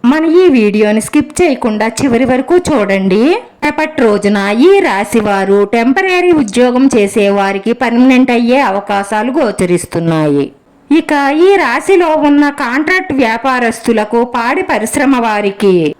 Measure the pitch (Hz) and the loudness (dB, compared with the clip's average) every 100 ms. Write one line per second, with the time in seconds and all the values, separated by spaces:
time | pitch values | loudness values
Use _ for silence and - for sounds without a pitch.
0 | 240 311 320 339 370 262 208 208 208 214 | 0 0 2 4 4 4 2 2 0 0
1 | - 202 - - 349 254 240 214 214 233 | 0 -2 -2 -2 0 0 -4 -2 -4 -2
2 | 285 233 254 254 262 349 359 277 196 196 | 0 0 0 0 2 0 2 -2 0 0
3 | 190 196 262 415 - _ 302 294 311 311 | 0 2 2 0 -6 _ -6 -4 -4 0
4 | 233 208 202 208 196 214 330 392 330 196 | 0 2 0 -2 -2 2 4 4 2 -2
5 | 208 233 214 196 190 202 202 233 233 277 | -2 -2 0 -2 0 0 2 0 0 0
6 | 381 359 359 320 220 208 247 247 269 240 | 0 0 2 2 0 0 2 2 2 2
7 | 202 226 202 202 196 196 220 240 247 240 | 0 0 0 0 -2 -4 -4 -2 -2 2
8 | 262 254 254 233 240 262 247 196 202 202 | 4 4 2 0 0 0 0 -4 -4 -4
9 | 202 214 233 269 247 196 180 175 - 170 | -2 -4 -2 -2 -2 -2 -2 -2 -2 -4
10 | 165 160 151 143 139 - _ _ _ 311 | -2 0 0 0 -2 -10 _ _ _ -2
11 | 330 285 277 302 370 392 285 254 320 381 | 0 -2 0 2 2 2 0 -4 0 2
12 | 339 311 294 285 294 285 254 254 311 370 | 2 0 2 2 2 -2 -4 -4 0 -2
13 | 370 277 233 226 262 254 233 226 - 220 | -2 -2 -2 -2 -2 -2 -2 -2 -2 -2
14 | 208 233 240 240 233 302 - 220 220 - | 0 -2 -2 -4 -4 -4 -2 -4 -2 -2
15 | 277 254 233 208 202 196 202 180 151 | 0 0 -2 -2 -4 0 0 2 0